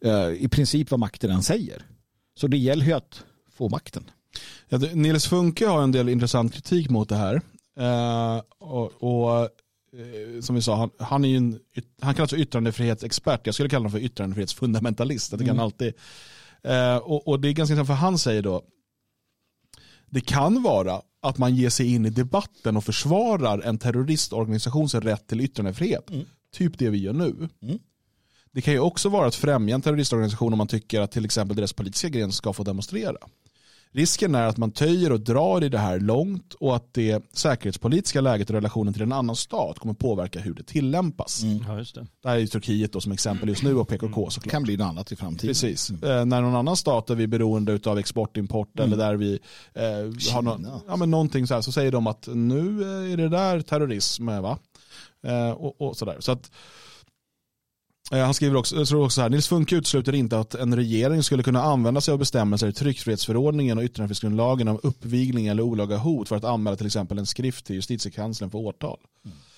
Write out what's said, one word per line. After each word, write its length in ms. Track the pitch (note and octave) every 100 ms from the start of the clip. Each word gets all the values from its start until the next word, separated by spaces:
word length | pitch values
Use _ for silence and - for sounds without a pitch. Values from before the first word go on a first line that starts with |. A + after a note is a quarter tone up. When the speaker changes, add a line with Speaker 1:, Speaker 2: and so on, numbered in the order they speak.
| A2+
Speaker 1:
eh, 240 | G#2 E2+ E2+
i 40 | B2
princip 440 | - C3+ D3+ D3+
vad 80 | B2+
makten 320 | G#2+ - G#2
än 120 | F#2
säger. 420 | - A3+ F#3+ - - - _ _ _ -
Så 100 | C#3+
det 100 | C#3
gäller 280 | B2+ D3+ C#3+
ju 80 |
att 300 | D3 - - - _ _ _
få 120 | A#2
makten. 340 | G#2+ - - - _ _ - - - _
Speaker 2:
Ja, 80 | B2+
det, 180 | D3 E3
Nils 300 | D3+ D#3 -
Funke 400 | F3+ F3 D#3+ A3
har 140 | D#3+
en 80 | C3+
del 180 | B2+ B2
intressant 440 | B2 A#2+ B2+ A#2
kritik 360 | - - F3+ C#3+
mot 200 | A#2 G#2+
det 60 | G#2+
här. 260 | G2 C#3 - - _ -
Eh, 600 | B2 A#2+ A#2+ A#2 A#2 A2+ - _
och, 440 | F3 B2+ A2+ -
och, 380 | B2 A#2+ A#2 A#2
eh, 1000 | A#2 - _ _ _ B2 A#2+ A2 A2 A#2
som 140 | B2+ B2
vi 60 |
sa, 140 | A#2 G#2+
han, 140 | A#2 -
han 260 | A#2 C#3 C3+
är 40 |
ju 80 | C3
en 220 | A#2+ A2 _ -
yt-, 240 | - _
han 140 | C3+ C3+
kallas 140 | D3
för 80 | D3+
yttrandefrihetsexpert. 1040 | C#3+ A#2+ A#2 A2 A#2+ A2 A#2 - - B2
Jag 100 | G#2+
skulle 160 | - C#3
kalla 100 | C3+
honom 120 | G#2+
för 80 | G#2
yttrandefrihetsfundamentalist. 1300 | B2+ - G2 G2 F#2+ - B2+ A2 A#2 G#2 B2 B2+ -
Jag 80 | D3+
tycker 120 | B2+
Speaker 1:
Mm. 80 | A2
Speaker 2:
han 60 | A2
alltid, 280 | - A#2+ - - - - - - _
eh, 320 | B2+ B2+ B2 B2
och, 300 | E3+ D3 -
och 120 | C#3
det 80 | C#3+
är 60 |
ganska 200 | D3+ D3+
intressant, 140 | D3+ C3+ C#3
för 60 | F3+
han 120 | F3
säger 240 | B2+ G#2+
då, 200 | G2+ F2+ - _ _ _ _ _ _ _ _ _ _ - - _ _
det 120 | C3
kan 420 | - C#3 D3+ A#3+
vara 380 | B3 G#2+ F#2 F#2 - _
att 160 | C#3 C3
man 180 | B2+ B2+
ger 140 | B2
sig 240 | - B2
in 120 | A#2+ A2
i 40 |
debatten 680 | A2+ B2+ G3 - _ A2+ G#2+
och 60 |
försvarar 760 | G#2 G#2 C#3+ F#3 A#3+ G3+ A#2+ G#2
en 160 | A#2 A2
terroristorganisations 1200 | A#2+ A#2+ C3+ D#3 - A2+ A2 A2 A2+ D3 D3+ A#2+
rätt 320 | G#2+ G#2 -
till 140 | A2+
yttrandefrihet. 680 | C3+ - G2 A2+ F3 - -
Speaker 1:
Mm. 160 | C#3+ - _ _
Speaker 2:
Typ 240 | - F3+ -
det 100 | A#2+
vi 80 | G2+
gör 160 | F#2+
nu. 360 | C#3 E3 - D#3+ -
Speaker 1:
Mm. 180 | A2 G#3+ - _ _ _ _ _ _
Speaker 2:
Det 100 | C3
kan 120 | C#3+
ju 60 | C#3
också 300 | E3+ - G3+
vara 180 | G3+ C3
att 80 | -
främja 400 | D3 C3+ G#2+ B2+
en 60 |
terroristorganisation 720 | D3+ D3 C3+ A#2 G#2+ A2 A#2
om 40 | A2
man 100 | G#2
tycker 340 | A2 - A2
att 100 | G2+
till 140 | A#2 G#2+
exempel 320 | - G2+ G#2
deras 160 | G2+
politiska 360 | - G2 - E3+
gren 220 | B2+ G2+
ska 220 | G2 G#2+
få 100 | G2
demonstrera. 540 | G2+ F#2+ - G3+ G3+ - - _ _ _ _ _ _
Risken 440 | C3 E3 - G3 C3
är 120 | A2+
att 100 | G#2+
man 140 | A2+
töjer 400 | - D3+ F3+ E3+
och 80 | A#2
drar 440 | A2 B2 F3+ F#3
i 60 | D3
det 80 | A2+
här 220 | G#2 F#2
långt 540 | G2+ A#2+ F#3 F#3+ -
och 220 | - C#3 A#2+
att 180 | -
det 300 | B2+ A2 G#2+ -
säkerhetspolitiska 880 | - D#3 B2 G2+ - B2 D#3+ - C#3+
läget 280 | C3 A2 G2+
och 40 | G#2+
relationen 380 | G#2 A2 G#2
till 80 | G2+
en 80 | G#2+
annan 240 | C3+ A#2+ A2+
stat 440 | - A3 G2 -
kommer 140 | A2+
påverka 460 | G#2 B2+ G2 F2+ F2
hur 140 | G2+
det 100 | C2+
tillämpas. 800 | - D#3 C3 D#3+ F3+ - - -
Speaker 1:
Mm. 200 | A2 G#2+ A2
Speaker 3:
Ja, 100 | G#2+
just 180 | A#2 -
det. 120 | A#2+ _
Speaker 2:
Det 60 | B2+
här 60 | A#2+
är 40 |
ju 80 | A2
Turkiet 440 | A2 - G#2+ G#2
då 80 | F#2+
som 100 | G2+
exempel 380 | F#2+ G#2+ G2 G#2+
just 140 | G2
nu 120 | C#3 C3
och 120 | G#2+
P 100 | -
K 120 | A2
K 80 | G#2+
Speaker 3:
Mm. 100 | F2+
Speaker 2:
såklart. 200 | - G#2+
Speaker 1:
Kan 120 | D3+
bli 140 | B2 G2+
något 80 | G2
annat 260 | E2 G2+
i 40 | -
framtiden. 340 | F#2+ E2 A2
Speaker 2:
Precis. 400 | C3 A#2+ - -
Speaker 1:
Mm. 140 | F2
Speaker 2:
Eh, 220 | B2+ B2+ A#2+
när 160 | B2
någon 140 | B2 B2
annan 200 | C3+ F3+
stat 300 | - A#2+ A2
där 80 | A#2
vi 80 |
är 40 | A2
beroende 440 | A2+ A2 A2 G#2
utav 260 | G#2 A2 G2+
export, 380 | G2 A#2 G#2+ G#2+
import 420 | G2 G#2+ G2+ -
Speaker 1:
Mm. 140 | A2
Speaker 2:
eller 120 | G#2 G#2+
där 100 | G#2
vi, 240 | G2+ G2 - - -
eh, 100 | - A2+ G#2 G#2+ A#2 -
har 80 | A#2+
nå-, 140 | A#2+ G#2
Speaker 1:
Kina. 240 | G2 C3 F#3
Speaker 2:
ja, 80 | F3+
men 160 | E3+
någonting 360 | D#3+ D#3 C3+ B2
så 60 |
här, 80 | A#2+
så 100 | G#2
säger 200 | C#3 C3+
de 160 | B2+ A2
att 200 | G#2+ -
nu, 480 | A#2+ A#2 C3+ F3+ G#3
eh, 300 | F#3+ F#3+ F#3
är 40 | F3
det 120 | D#3+
där 320 | E3+ F#3+ F3
terrorism, 680 | D3+ D3+ C#3+ G#2 - - A#2
eh, 120 | G2+
va? 180 | F#2+ C3+ _ _ _ - - _ B2+
Eh, 220 | A#2+ A#2
och, 300 | - D#3 -
och 160 | C#3 -
sådär. 200 | G2+ D2
Så 120 | -
att, 200 | B2+ - - - - - - _ _ _ _ _ _ _ _ _ _ -
eh, 80 | C3
han 140 | C3
skriver 220 | C3+ C#3+ C3+
också, 200 | A2+ B2
jag 120 | C#3
tror 180 | D3 C#3
också 100 | C3+
så 60 |
här, 80 | A#2
Nils 180 | C#3+ -
Funke 280 | F3 D3+ F3
utesluter 400 | - C#3+ B2 C#3
inte 240 | A#2 A2
att 160 | G#2+ A#2+
en 200 | B2 B2
regering 480 | A#2 A2 C3 D#3+
skulle 200 | D3 C3
kunna 180 | C3 B2
använda 380 | D3+ C3+ A#2 C#3
sig 100 | D3
av 60 | C#3
bestämmelser 480 | C#3 B2 G#2 G#2 G#2+
i 60 |
tryckfrihetsförordningen 1040 | G2+ C#3+ C3 - G#2+ - A2+ D3 D3+ C3 A2+
och 60 |
yttrandefrihetsgrundlagen 840 | A#2+ - G#2 G2+ G#2+ G#2+ A#2+ C3 A2
om 120 | G#2+
uppvigling 640 | D3 - A#2 B2 C3 A#2+ G#2+
eller 160 | G#2+
olaga 340 | A#2 A2 G2+ G#2
hot 300 | B2+ D3 G2+
för 60 | G#2
att 80 |
anmäla 320 | A2+ A#2 G#2+ G2
till 100 | G#2
exempel 320 | G#2+ F2+ G2+
en 80 | G2
skrift 400 | - B2+ - -
till 100 | F#2+
justitiekanslern 760 | - A#2 G2+ - A2 G#2+ G2
för 60 | G#2
åtal. 400 | A2 - F2+ - _ _ G#2+
Speaker 1:
Mm. 120 | D2+ -